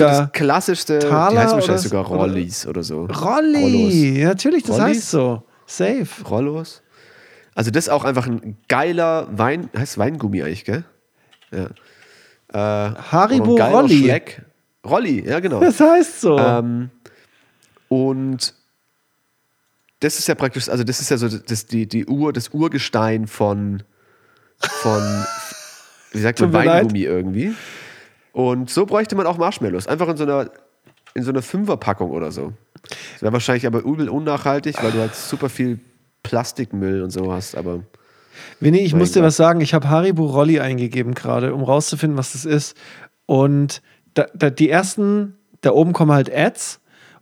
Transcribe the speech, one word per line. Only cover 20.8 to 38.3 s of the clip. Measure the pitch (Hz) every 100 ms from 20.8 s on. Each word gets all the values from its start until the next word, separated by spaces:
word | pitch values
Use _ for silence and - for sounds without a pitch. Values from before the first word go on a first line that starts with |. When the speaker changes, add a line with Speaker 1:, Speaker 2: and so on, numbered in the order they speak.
| 117
Speaker 2:
das | 131
ist | 135
ja | 127
so | 117
das, | 110 - 113 -
die, | 113 110
die | 113 -
Ur-, | 139 147
das | 127 -
Urgestein | 151 165 139 - 113 110 110 110
von, | - 104 101 101 98 - _ _ _ _ _ _ _
von, | - - 117 107
Speaker 1:
<laughs> | 104 101 98 - - - - - - _ _
Speaker 2:
wie | 107
sagt | 107 123
man, | -
Speaker 1:
Tut | 110
mir | 139
leid. | 170
Speaker 2:
Weingummi | 113 104
irgendwie. | 80 90 92 98 180 226 - - - - - _ _
Und | - 127 123 127
so | - 196
bräuchte | 208 214 196
man | 170
auch | 170
Marshmallows. | 170 - 107 90 98
Einfach | 156 170
in | 156
so |
einer, | 147 139 123 - _ _ _ _ _ -
in |
so | 123
einer | 131
Fünferpackung | 127 180 202 147 - 98 90
oder | 76 78
so. | 73 71 113 _ - - - -
Das | -
wäre | 110
wahrscheinlich | 120 117 123 123
aber | 113
übel | 113 156 135
unnachhaltig, | 135 156 143 143 143 151 143
weil | 113
du | 113
halt | 110 -
super | - 139 135
viel | - 127 120 - _ _ _
Plastikmüll | - 117 123 - 117 101 95 95
und | 92
so | 90 92
hast, | 92 107 -
aber | 90 87 104 _ _ _ _